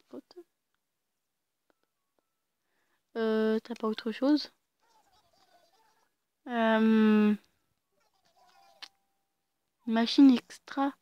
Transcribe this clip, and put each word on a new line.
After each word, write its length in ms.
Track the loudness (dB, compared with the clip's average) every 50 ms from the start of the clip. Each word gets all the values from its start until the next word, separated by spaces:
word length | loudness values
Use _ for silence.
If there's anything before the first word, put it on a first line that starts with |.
| _ _
photo ? 340 | -20 -20 -20 _ _ -20 -20 _ _ _ _ _ _ _ _ _ _ _ _ _ _ _ _ _ _ _ _ _ _ _ _ _ _ _ _ _ _ _ _ _ _ _ _ _ _ _ _ _ _ _ _ _ _ _ _ _ _ _ _ _ -10
Euh, 420 | -6 -4 -2 -2 0 0 -2 -2 -4
t'as 140 | -6 -8 -12
pas 140 | -8 -6 -6
autre 220 | -6 -6 -8 -10 -6
chose ? 380 | -2 0 0 0 0 -2 -6 _ _ _ _ _ _ _ _ _ _ _ _ _ _ _ _ _ _ _ _ _ _ _ _ _ _ _ _ _ _ _ _ _ _ _ _ _ _ -14 -8
Euh, 840 | -4 -2 0 0 2 2 2 2 2 2 2 2 2 2 2 0 -2 -4 _ _ _ _ _ _ _ _ _ _ _ _ _ _ _ _ _ _ _ _ _ _ _ _ _ _ _ _ -20 -20 _ _ _ _ _ _ _ _ _ _ _ _ _ _ _ _ _ _ -10
machine 440 | -6 -4 -4 -2 0 4 6 6 6 6
extra. 600 | 4 -2 -10 -20 -20 _ -14 -8 -6 -6 -6 -8 _